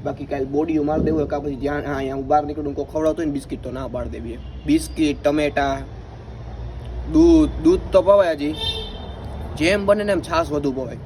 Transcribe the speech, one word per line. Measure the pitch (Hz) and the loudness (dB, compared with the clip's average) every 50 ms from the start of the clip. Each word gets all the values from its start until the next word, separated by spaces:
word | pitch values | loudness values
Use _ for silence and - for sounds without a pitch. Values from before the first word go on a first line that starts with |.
| - | -6
બાકી | 143 - - 143 | -6 -6 -6 -8
કાલ | 135 147 139 135 | -8 -4 -4 -4
બોડીયું | 131 139 143 156 165 160 156 143 | -2 0 -2 0 2 0 0 2
મારી | 147 156 160 156 | 2 0 0 2
દેવું | 156 160 156 | 2 2 0
હોય, | 143 143 | 0 0
કાં | 151 147 143 | -2 -4 -4
પછી | 147 139 | -4 -6
જ્યાં, | 123 135 139 147 147 143 | -4 -4 -4 -4 -4 -4
હા, | 139 147 | -4 -4
અહીંયા | 135 135 135 135 | -4 -4 -4 -4
હું | 135 135 131 | -6 -2 2
બહાર | 151 151 151 | 2 2 2
નીકળું | 147 147 156 147 143 139 | 2 -4 -4 -4 -4 -4
કોઈ | 143 139 | -4 -6
ખવડાવતો | - 160 156 156 156 156 156 | -4 -2 0 2 2 2 2
હોય | 170 | -2
ને | 151 | -2
બિસ્કિટ, | 143 139 131 - 135 113 | -2 -2 -4 -6 -10 -8
તો | - 127 | -8 -8
ના | 123 131 135 120 | -8 -6 -8 -6
પાડી | 117 123 120 117 | -6 -6 -6 -6
દેવી. | 117 113 117 117 113 - - - - - - | -8 -8 -8 -8 -10 -10 -12 -12 -12 -10 0
બિસ્કિટ, | - 294 320 - - - - 320 147 143 - - | 2 2 2 2 -2 -2 0 0 0 0 2 0
ટમેટા, | 143 147 156 151 147 - 147 139 139 135 135 139 - - - - - - - - - - - - - - - - - - - - - - - - - 160 | 2 2 2 0 2 2 0 0 0 0 -4 -6 -10 -12 -14 -14 -14 -16 -16 -14 -14 -14 -12 -12 -12 -10 -10 -10 -10 -10 -10 -10 -10 -8 -8 -6 2 6
દૂધ, | 156 165 170 165 160 156 143 - - 156 | 6 8 8 8 8 6 4 0 2 4
દૂધ | 160 180 185 180 - | 4 4 4 2 4
તો | - 190 | 4 4
પવાય | 180 185 202 202 196 170 | 6 8 6 6 6 4
હજી, | 160 143 143 147 156 - 440 453 453 453 440 - - - - - - - - - - - - - - - | 2 0 -2 -4 -4 -4 -4 -6 -4 -6 -8 -10 -12 -12 -12 -12 -12 -12 -12 -12 -10 -10 -10 -10 -4 0
જેમ | 151 170 196 208 202 | 2 2 2 2 4
બને | 196 208 214 208 | 4 4 4 4
ને | 202 | 0
એમ | 196 170 | 0 0
છાશ | - - 170 160 165 143 | 0 0 0 0 0 2
વધુ | 147 147 143 143 | -2 0 0 0
પવાય. | 127 131 131 117 120 123 - | -2 -2 -6 -6 -8 -12 -12